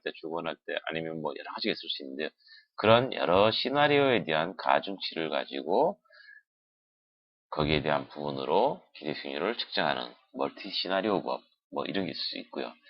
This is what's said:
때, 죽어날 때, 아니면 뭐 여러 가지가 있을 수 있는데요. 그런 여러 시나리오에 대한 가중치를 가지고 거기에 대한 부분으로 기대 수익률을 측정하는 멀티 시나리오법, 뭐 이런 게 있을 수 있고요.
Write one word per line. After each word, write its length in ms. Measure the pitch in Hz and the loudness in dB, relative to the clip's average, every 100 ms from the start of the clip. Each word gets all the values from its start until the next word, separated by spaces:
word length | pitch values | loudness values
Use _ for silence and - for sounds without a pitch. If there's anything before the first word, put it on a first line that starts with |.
때, 80 | - - | -4 -8
죽어날 400 | 82 82 82 73 - | -8 -6 -6 -8 -6
때, 100 | 80 - | -6 -4
아니면 300 | 80 80 80 | -4 -4 -4
뭐 120 | 76 - | -6 -6
여러 160 | - - | -10 -6
가지가 160 | 110 | -4
있을 180 | 82 82 | -4 -6
수 140 | - | -10
있는데요. 260 | 71 67 76 _ - - _ - | -10 -6 -6 _ -20 -20 _ 0
그런 360 | 104 117 127 | 6 6 6
여러 360 | - 69 90 107 | 0 4 6 6
시나리오에 760 | 110 127 143 147 143 139 117 78 | 4 0 2 4 6 6 4 2
대한 300 | 78 85 95 | 0 0 -2
가중치를 720 | - 71 - 95 - - 80 | 2 2 2 -8 -8 -4 -2
가지고 680 | 71 64 69 69 101 160 202 _ - - - _ _ _ _ _ _ _ _ _ _ - | -2 -4 -6 0 2 2 0 _ -20 -20 -20 _ _ _ _ _ _ _ _ _ _ -10
거기에 320 | - 76 76 | -2 2 2
대한 260 | 71 73 65 | 2 0 -2
부분으로 680 | - 73 69 67 85 131 185 _ - | -8 -6 -6 0 2 2 -2 _ -12
기대 200 | 76 73 | -8 -6
수익률을 420 | 73 69 90 117 | -6 -4 -2 -4
측정하는 560 | - - 80 67 62 58 _ | -6 -2 0 0 -4 -12 _
멀티 360 | 127 69 - 104 | -6 -6 -6 -8
시나리오법, 720 | - 87 95 104 95 60 64 - _ _ | -6 -2 0 2 0 0 -6 -8 _ _
뭐 140 | 71 67 | -6 -4
이런 200 | 98 90 | -4 -4
게 60 | |
있을 100 | 65 | -4
수 160 | - - | -8 -8
있고요. 320 | - - 62 - - | -10 -8 -10 -10 -20